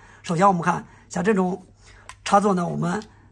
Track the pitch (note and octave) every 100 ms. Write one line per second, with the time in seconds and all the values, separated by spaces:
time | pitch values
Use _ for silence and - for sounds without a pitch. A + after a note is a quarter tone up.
0 | - - - E3 G3 F3 E3+ E3+ - -
1 | _ - F#3 F#3+ F3+ F#3+ - _ - -
2 | - - - G3+ G#3 F3+ E3+ D3 E3+ G3
3 | - - -